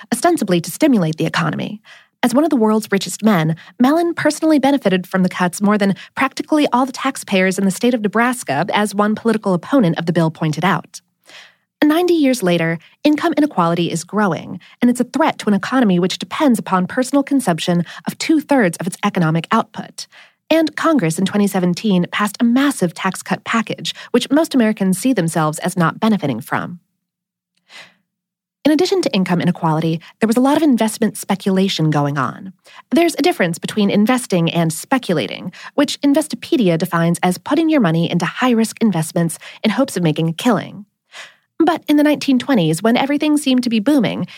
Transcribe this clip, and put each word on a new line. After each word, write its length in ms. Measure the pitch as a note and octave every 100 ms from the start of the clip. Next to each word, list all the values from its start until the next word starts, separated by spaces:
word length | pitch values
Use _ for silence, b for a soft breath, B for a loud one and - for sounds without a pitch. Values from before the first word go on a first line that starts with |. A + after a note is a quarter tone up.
| B
ostensibly 480 | A#3+ E4+ E4+ G#3 F3
to 100 | E3
stimulate 460 | - D4+ A#3 D#3+ D#3
the 100 | D#3+
economy. 560 | - D#3+ - - G#3+ B B B _
As 100 | B3+
one 120 | A#3 D#4+
of 40 |
the 80 | D4
world's 320 | A3 A3 G#3+
richest 320 | F#3+ - -
men, 320 | G#3 F#3 D#3 D#3+ B -
Mellon 360 | B3 D#4+ E4+ E4
personally 440 | D4+ D4+ D#4+ D4+
benefited 480 | C4+ C#4+ G#3+ F#3 F3
from 180 | F#3 F3+
the 40 |
cuts 320 | - F3+ -
more 160 | G3+ G#3
than 180 | G3 F#3 B -
practically 520 | C4+ - - D4+ C#4+
all 140 | A#3+ C4
the 60 |
taxpayers 640 | - C4+ C4+ - F#3+ F#3 F#3
in 80 | G3
the 40 |
state 220 | F3+ A#3+
of 80 | B3
Nebraska, 640 | G#3 G#3+ A#3+ B3 - C3+ E3
as 220 | G3+ G#3 G3+
one 200 | G#3 G#3+
political 380 | A3+ A3 G3+
opponent 460 | F3+ - C#4 F3+ -
of 80 | E3
the 60 | E3+
bill 160 | D#3+
pointed 340 | - D#3+ D3+ F3+
out. 380 | E3+ - - - _ B B B B B _
Ninety 320 | D4+ D#4 F4+ E4+
years 280 | C#4 B3+
later, 360 | F3+ F3 E3 E3 b b
income 320 | D4+ D4+ E4+ D#4+
inequality 540 | D4 G3 E3+ E3+ E3+
is 140 | E3 -
growing, 540 | G3+ G#3 D#3 - F#3 b b
and 100 | B3
it's 100 | B3
a 40 | B3
threat 340 | C4 D4+ -
to 80 | -
an 40 | G3
economy 440 | - C4 A3+ F3+
which 200 | F3+ -
depends 400 | - - D4+ G#3+
upon 280 | E3 F#3 F#3
personal 360 | - B3+ C#4+
consumption 640 | C#4 C#4 A3 D#3+ - F3 E3+ B -
of 100 | -
two-thirds 640 | - D#4 - C#4 F#3+ E3+
of 80 | E3+
its 100 | - G#3
economic 420 | G3 D#3+ D#3+ D#3
output. 540 | A3+ - - - - - b b b _
And 260 | D#4+ D#4+ -
Congress 420 | D#4+ D4+ E3 D#3+
in 80 | F#3+
twenty 200 | G#3 G3+
seventeen 600 | F#3+ F3+ F3 A3 F#3 F3
passed 280 | - G#3 -
a 40 | A#3
massive 500 | B3 C#4+ - F3 -
tax 280 | F#3+ -
cut 220 | - F#3 -
package, 500 | A#3 A3 - E3 B B
which 180 | A#3+ B3
most 240 | C#4+ D#4+ C4+
Americans 420 | A3 G#3+ F#3+ F#3
see 160 | C4
themselves 460 | A3+ E3 E3+ D#3 D#3
as 180 | F3+ F3+
not 240 | D#3+ -
benefiting 400 | A3 G3+ C#3+ A2+
from. 400 | - C3 E2 F3 _ _ _ _ _ _ _ _ B B B B _ _ _ _ _ _ C#4
In 60 |
addition 300 | D4+ F4+ F#4+
to 120 | - G3+
income 280 | F#3 F3
inequality, 580 | E3 F3 E3 D#3 E3 D#3+ B _
there 60 | A3
was 120 | A#3
a 20 |
lot 160 | C4 D4+
of 60 |
investment 560 | D#4 A#3+ A3 - G#3+ -
speculation 720 | - F#3+ - F#3+ F#3+ - D#3+
going 260 | D3+ C#3+ C#3+
on. 380 | B2 - F#3+ - B B -
There's 220 | C4+ E4+ -
a 60 |
difference 380 | D#4+ F4 F3+ E3+
between 320 | - - G3+
investing 600 | - G#3+ B3+ - F#3 E3
and 220 | - E3
speculating, 800 | D#3 - C4 - D#3 G#2 - F3 B B -
which 260 | C#4+ -
Investopedia 800 | C#4+ C#4+ D4+ A#3 - E4 F#3+ E3
defines 400 | F3+ E3+ E3+ E3+
as 140 | F3+ F3+
putting 320 | - D4 D#4+
your 140 | D#4
money 280 | F#3 E3 E3+
into 140 | F3 E3+
high-risk 540 | - B3+ A3+ A3+ -
investments 580 | A3+ E3+ D#3+ F3 E3 - B B
in 80 | -
hopes 280 | G3+ C4+ -
of 40 |
making 280 | E3+ D3 E3
a 20 |
killing. 540 | E3 B3 F#3+ F2+ - G#3 _ _ B B B B -
But 260 | E4 D#4+ -
in 100 | D4
the 40 |
nineteen 360 | D4 C#4+ - B3+
twenties, 440 | B3 B3+ D#3+ D#3+
when 140 | A3 A#3+
everything 400 | C4+ D4 D#4 D4
seemed 280 | C#4+ B3+ B3
to 60 |
be 100 | A3+
booming, 460 | G#3 D4 G3+ - F3